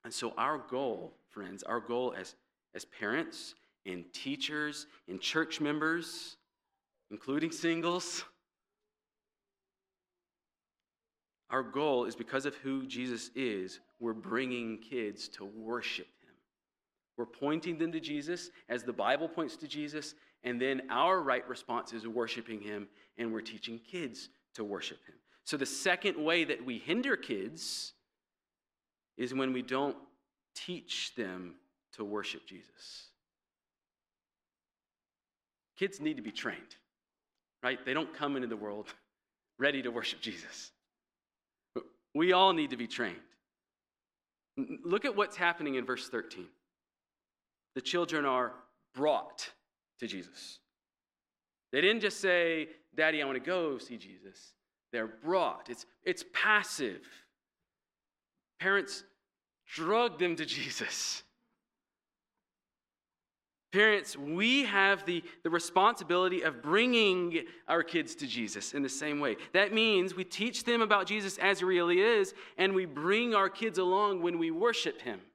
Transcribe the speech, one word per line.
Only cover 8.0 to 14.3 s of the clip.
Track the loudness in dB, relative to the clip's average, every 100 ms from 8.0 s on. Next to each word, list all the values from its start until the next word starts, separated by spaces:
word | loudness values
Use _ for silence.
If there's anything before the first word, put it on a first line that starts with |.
| -2 -8 -10 _ _ _ _ _ _ _ _ _ _ _ _ _ _ _ _ _ _ _ _ _ _ _ _ _ _ _ _ _ _ _ _
our | -4
goal | -2 0 2 2 0
is | -6
because | -4 -2 -2
of | -6
who | -6 -6 -6
Jesus | -6 -6 -6 -8 -6
is, | -4 -4 -8 -12 _ _
we're | -6
bringing | -6 -4